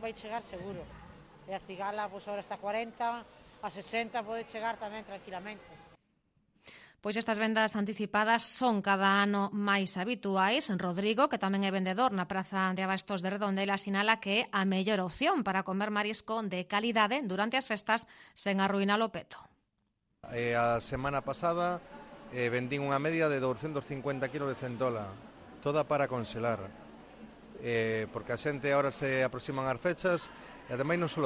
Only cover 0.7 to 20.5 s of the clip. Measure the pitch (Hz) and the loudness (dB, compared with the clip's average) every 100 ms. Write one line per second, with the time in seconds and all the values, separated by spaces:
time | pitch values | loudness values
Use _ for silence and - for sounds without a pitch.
0.7 | 180 147 - - - - - - 190 - | -10 -12 -16 -18 -20 -20 -20 -10 -10 -8
1.7 | 185 196 214 208 190 208 202 - 196 202 | -6 -4 -4 -6 -8 -8 -8 -8 -8 -4
2.7 | 214 233 - 233 240 233 - - - 208 | -4 -4 -4 -4 -4 -10 -20 -20 -12 -10
3.7 | 196 - 226 226 247 214 226 226 226 226 | -10 -6 -4 -2 -4 -4 -6 -6 -6 -4
4.7 | 214 214 214 208 196 - 185 202 214 - | -4 -8 -10 -12 -14 -10 -10 -10 -14 -18
5.7 | - - - _ _ _ _ _ _ - | -20 -20 -20 _ _ _ _ _ _ -20
6.7 | - - _ 208 214 226 208 220 220 220 | -20 -20 _ -4 -2 0 2 2 4 2
7.7 | 214 202 214 208 208 214 233 - - 254 | 2 -2 -2 0 2 4 4 4 4 4
8.7 | 208 196 196 196 196 202 202 202 208 202 | 4 4 4 6 6 4 4 2 0 2
9.7 | 196 185 185 190 247 202 190 190 262 - | 2 2 0 -2 -2 2 4 4 4 2
10.7 | 185 185 175 208 220 294 233 196 196 196 | 0 0 0 2 4 4 4 2 2 2
11.7 | 190 185 185 254 202 175 190 185 196 190 | 2 0 2 2 2 -2 -2 -2 0 0
12.7 | 185 190 190 - 196 185 202 208 190 196 | 0 0 0 0 -2 -2 0 0 2 2
13.7 | 196 202 196 214 226 202 208 247 202 190 | 2 2 2 4 4 2 0 2 2 2
14.7 | 190 190 185 180 - 302 381 196 190 190 | 2 2 2 0 2 2 4 2 0 0
15.7 | 190 208 208 208 214 - 226 208 180 180 | -2 0 0 0 -2 -2 -4 -2 -4 -2
16.7 | 208 233 226 208 262 226 185 214 262 262 | 0 2 4 4 2 0 0 2 0 0
17.7 | 208 - 226 - - - - 202 196 196 | -2 2 0 0 -12 -14 -4 0 2 2
18.7 | 196 196 208 226 175 - - - _ _ | 4 4 4 2 -2 -12 -16 -18 _ _
19.7 | _ _ _ _ _ - 120 120 | _ _ _ _ _ -6 -2 2